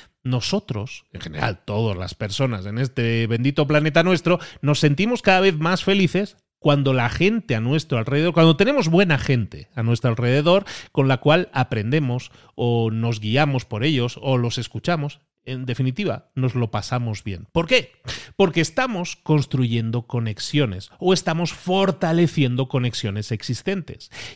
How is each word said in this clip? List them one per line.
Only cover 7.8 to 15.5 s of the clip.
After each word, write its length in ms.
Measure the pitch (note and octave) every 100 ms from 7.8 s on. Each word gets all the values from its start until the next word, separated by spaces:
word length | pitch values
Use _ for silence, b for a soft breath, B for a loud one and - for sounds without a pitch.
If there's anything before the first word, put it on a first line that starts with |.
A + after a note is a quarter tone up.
| - A#2+
alrededor, 360 | A2+ C#3+ E3+
cuando 220 | E3 E3 D3+
tenemos 320 | A3 C#4+ D#3+
buena 300 | F3 F#3 C#3
gente 500 | - B2 G2 D2 -
a 80 | -
nuestro 280 | A2+ A#2+ B2
alrededor 540 | A2+ A#2+ C#3 D#3 G3 - B B
con 160 | - C3+
la 80 | B2+
cual 320 | C#3+ E3+ -
aprendemos 800 | C3 B2+ A2+ G#2+ D#3 C3 B2 - b b
o 360 | - A#2+ A#2 A2+
nos 260 | A2+ A#2 G#2+
guiamos 460 | G#2+ B2+ D3+ C3
por 180 | - G#2+
ellos 340 | D3 C3+ A#2+ -
o 160 | C3+ B2+
los 220 | A#2 A#2+
escuchamos. 600 | A2 A#2 - E3 C#3+ - _ _
En 220 | -